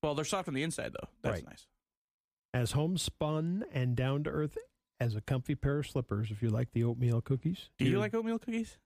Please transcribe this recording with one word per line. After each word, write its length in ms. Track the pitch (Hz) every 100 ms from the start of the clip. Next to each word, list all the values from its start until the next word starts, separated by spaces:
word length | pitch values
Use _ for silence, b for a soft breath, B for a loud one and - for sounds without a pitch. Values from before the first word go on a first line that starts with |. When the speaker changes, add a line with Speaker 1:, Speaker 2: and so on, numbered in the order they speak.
Speaker 1:
Well, 120 | 151 147
they're 100 | 151
soft 220 | 196 180
on 60 |
the 100 | 135
inside, 300 | 160 160 -
though. 160 | - - _
That's 180 | 139 90
Speaker 2:
Right. 40 | 65
Speaker 1:
nice. 180 | - - _ _ _ _ _ _ _ _
Speaker 2:
As 180 | 123 117
homespun 920 | 139 156 185 - - 151 156 160 185 294
and 240 | 139 127 120
down-to-earth 640 | 127 139 156 143 151 440 480 _ _ _
as 160 | 120 107
a 60 |
comfy 320 | - 131 - 139
pair 240 | 139 143
of 80 | 139
slippers, 440 | 143 120 101 107
if 100 | 104
you 80 | 117
like 220 | 110 120
the 120 | -
oatmeal 380 | 117 117 123 117
cookies. 480 | - 135 156 185 - _
Speaker 1:
Do 80 | 233
you 60 |
Speaker 2:
You're 80 | -
Speaker 1:
like 140 | 208 226
oatmeal 240 | 226 226
cookies? 380 | - 226 226 -